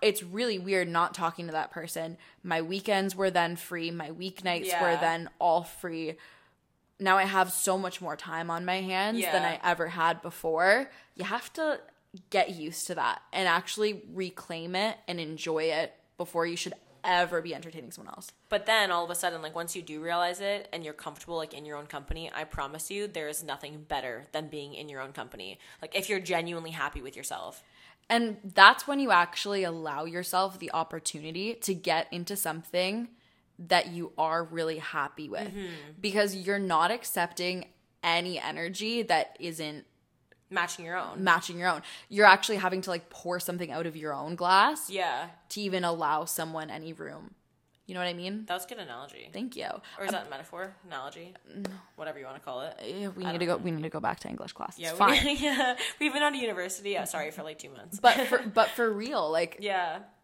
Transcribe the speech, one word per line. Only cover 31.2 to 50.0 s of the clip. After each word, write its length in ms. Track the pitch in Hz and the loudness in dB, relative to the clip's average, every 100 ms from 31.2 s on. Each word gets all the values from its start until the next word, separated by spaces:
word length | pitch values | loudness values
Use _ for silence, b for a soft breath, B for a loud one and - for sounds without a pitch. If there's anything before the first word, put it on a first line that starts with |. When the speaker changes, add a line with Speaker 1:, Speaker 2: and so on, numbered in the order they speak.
| 156 170 208 | -8 -6 -4
Speaker 1:
to 200 | 226 202 | -4 -4
get 340 | 180 170 160 - | -2 2 0 0
into 220 | 175 175 202 | -6 -6 -4
something 720 | 165 160 - 180 185 220 240 b b b b - | -4 -6 -4 -2 0 -2 -6 b b b b -10
that 300 | 170 180 175 | 2 4 4
you 240 | 170 170 - | -4 -6 0
are 240 | 160 165 | 2 2
really 360 | 165 165 160 156 | -2 -2 -2 -2
happy 500 | - 156 143 - 147 | -4 -4 -4 -6 -8
with. 200 | - 208 | -6 -6
Speaker 2:
Mm-hmm. 440 | 202 185 160 147 160 | -8 -8 -10 -14 -8
Speaker 1:
Because 340 | 202 208 202 | -2 2 2
you're 240 | 190 185 202 | 0 -2 0
not 320 | 190 160 175 | 2 4 4
accepting 760 | 240 - 190 175 - 180 180 - _ _ _ | 2 -4 -2 -2 -2 -4 -4 -8 _ _ _
any 360 | 170 170 180 175 | 0 2 0 -4
energy 640 | 151 151 170 185 214 233 | -6 -4 -6 -4 -2 0
that 340 | 220 160 - - | 2 2 2 -6
isn't 460 | 170 160 151 151 - _ _ _ _ _ - | -10 -6 -8 -10 -16 _ _ _ _ _ -4
Speaker 2:
Matching 320 | 185 175 - | -2 -2 -4
your 120 | 165 180 | -6 -4
own. 260 | 98 113 | -4 2
Speaker 1:
matching 360 | 185 170 180 175 | 6 6 4 -2
your 80 | 180 | 0
own. 140 | 156 B B B | 0 B B B
You're 180 | 202 208 | 10 12
actually 300 | 190 - 202 | 12 8 0
having 240 | 185 190 | 0 0
to, 100 | 185 | -2
like, 180 | 170 - | -4 -6
pour 300 | - 175 180 | -10 -6 -4
something 320 | 180 175 165 | -4 -6 -4
out 160 | 143 170 | -4 -4
of 100 | 156 | -4
your 160 | 151 | -6
own 220 | 139 151 | -4 -4
glass 560 | 175 175 190 240 302 - | 0 6 8 8 4 -6
Speaker 2:
Yeah. 380 | 190 170 127 165 - - | -4 -2 -2 -6 -12 -12
Speaker 1:
to 100 | 208 | -6
even 240 | 196 185 | -2 0
allow 400 | 175 170 151 156 | 0 0 0 0
someone 460 | 170 - 160 160 156 | -2 -4 -6 -6 -8
any 220 | 131 160 | -10 -10
room. 420 | 160 160 147 - - _ _ _ _ - | -12 -12 -12 -18 -20 _ _ _ _ -12
You 80 | |
know 60 | 180 | -6
what 80 | 180 | -4
I 60 | |
mean? 320 | 175 180 208 214 | -4 -6 -6 -6
Speaker 2:
That 80 | |
was 100 | 180 | -6
a 40 | - | -6
good 100 | 233 | -12
analogy. 500 | 156 120 139 64 60 | -12 -12 -14 -16 -14
Speaker 1:
Thank 220 | 190 240 | -10 -8
you. 120 | - - - - | -8 -8 -8 -12
Speaker 2:
Or 60 | B | B